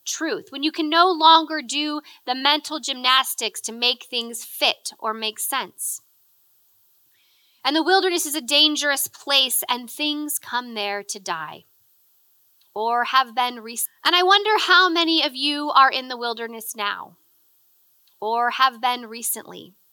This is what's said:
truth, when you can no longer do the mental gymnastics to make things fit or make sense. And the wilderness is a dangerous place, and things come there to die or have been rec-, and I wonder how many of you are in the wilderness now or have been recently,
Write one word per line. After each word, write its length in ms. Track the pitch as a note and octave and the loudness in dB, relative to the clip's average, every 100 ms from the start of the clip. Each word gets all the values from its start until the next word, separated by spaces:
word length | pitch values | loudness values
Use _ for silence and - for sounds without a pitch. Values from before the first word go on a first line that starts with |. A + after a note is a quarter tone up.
truth, 420 | - - D#4 G#3+ - | -12 -6 -4 -6 -8
when 120 | C#4 | -6
you 80 | D4 | -4
can 180 | D#4 D4+ | -2 0
no 220 | E4 F4+ | 4 4
longer 500 | E4+ D#4+ E4 D#4 D#4 | 4 6 6 4 -6
do 400 | B3 C#4 D4+ D4 - - - | -6 -4 -4 -4 -10 -10 -6
the 80 | |
mental 440 | B3+ C4+ D4+ - D4+ | -2 0 0 -2 -8
gymnastics 800 | A#3+ C4 B3+ C4 C4+ - A3+ - | -8 -4 2 2 2 -4 -6 -6
to 100 | - | -10
make 320 | A3+ A#3+ B3 | -2 -2 -2
things 400 | - B3 A#3 A#3 | -6 -8 -8 -10
fit 460 | - - C#4 - - - | -14 -2 -2 -2 -6 -8
or 140 | A3 | -8
make 280 | A3 A3 G#3+ | -6 -8 -8
sense. 600 | - C4+ G3 - - - _ _ _ _ _ _ _ _ _ _ _ _ _ _ _ _ | -6 -6 -6 -10 -10 -10 _ _ _ _ _ _ _ _ _ _ _ _ _ _ _ _
And 100 | C4 | 0
the 80 | D4+ | 0
wilderness 440 | D#4 F#4+ F#4 F4 D#4 | 4 4 4 0 -4
is 80 | |
a 60 | D4 | -6
dangerous 680 | A#3+ D4 D4+ D4 D4 C4+ - | 0 4 4 4 0 0 -4
place, 540 | - - C#4 C4 - - | -8 0 2 2 0 -4
and 220 | B3 A#3+ | -6 -6
things 480 | - D4+ D4 D4+ - | -6 -4 -4 -6 -8
come 360 | - A#3+ B3 | -6 -8 -6
there 280 | A3+ G3+ G3+ | -6 -6 -6
to 180 | G3+ G#3 | -8 -10
die 440 | F#3+ E3 D#3 D#3+ _ _ _ _ _ _ _ _ _ _ _ | -8 -8 -8 -14 _ _ _ _ _ _ _ _ _ _ _
or 300 | G3+ A3 A#3+ A#3 | -6 0 0 2
have 280 | C4 B3+ | 2 2
been 260 | A3+ B3 B3 | 0 -4 -4
rec-, 280 | A3 A#3 - _ | -12 -8 -8 _
and 100 | C4+ | 2
I 80 | F4 | 4
wonder 280 | F#4 G4+ G#4 G#4+ | 6 4 4 2
how 280 | - F4+ F#4 | 4 6 6
many 360 | E4+ E4 E4 | 4 2 2
of 100 | D4 | 0
you 360 | B3+ C#4 D4 D4 | 0 -2 -2 2
are 200 | C#4 C4+ | 6 6
in 160 | C4 B3+ | 4 -6
the 100 | B3 | -6
wilderness 600 | A#3+ A3+ A#3 A3+ G#3+ A3 | -4 -4 -8 -10 -12 -6
now 400 | G3+ F#3+ F#3 F3 _ _ _ _ _ _ _ _ _ - | -4 -4 -10 _ _ _ _ _ _ _ _ _ _ -8
or 300 | G#3 A#3 A#3+ | -2 0 0
have 300 | - C4 A#3 | 4 2 2
been 260 | B3 B3 A#3 | -2 -2 -6
recently, 680 | A3+ A3+ - - F3+ - F#3+ _ | -10 -8 -8 -10 -18 -20 _ _